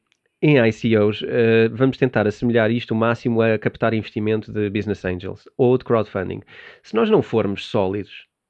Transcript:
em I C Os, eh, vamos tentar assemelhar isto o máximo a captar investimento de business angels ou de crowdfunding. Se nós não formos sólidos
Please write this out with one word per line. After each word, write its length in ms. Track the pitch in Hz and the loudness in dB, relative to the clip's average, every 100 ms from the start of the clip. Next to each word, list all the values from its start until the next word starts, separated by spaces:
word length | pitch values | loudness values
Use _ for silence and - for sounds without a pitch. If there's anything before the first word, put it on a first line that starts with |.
| _ _ _ _ | _ _ _ _
em 160 | 151 139 | 2 4
I 160 | 113 | 4
C 240 | 110 117 110 | 2 2 2
Os, 260 | 104 107 - | 2 0 -4
eh, 420 | 127 113 113 113 | 0 4 4 2
vamos 280 | 113 135 - | 2 0 0
tentar 280 | 131 113 104 | 0 0 0
assemelhar 440 | - 123 117 110 | 0 0 2 2
isto 220 | 120 - | 0 -2
o 20 | |
máximo 480 | 110 113 117 123 113 | 0 0 0 -2 0
a 160 | 113 110 | 2 0
captar 340 | - - 113 | -4 -2 -2
investimento 580 | 110 - 110 107 110 110 | -2 -4 -4 -2 -2 -4
de 200 | 107 104 | -4 -4
business 340 | 104 104 95 | -4 -4 -4
angels 420 | 92 90 95 101 - | -6 -6 -10 -14 -10
ou 220 | - 123 127 | -2 0 0
de 80 | |
crowdfunding. 560 | - 113 104 101 92 95 - - - - | 0 -2 -2 -6 -8 -10 -14 -20 -20 -20
Se 120 | - | -6
nós 160 | 220 214 | -2 2
não 100 | 196 | 2
formos 460 | - 113 101 95 - | 2 0 -2 -4 -4
sólidos 600 | 113 95 101 95 - - _ | -2 -2 -4 -8 -16 -20 _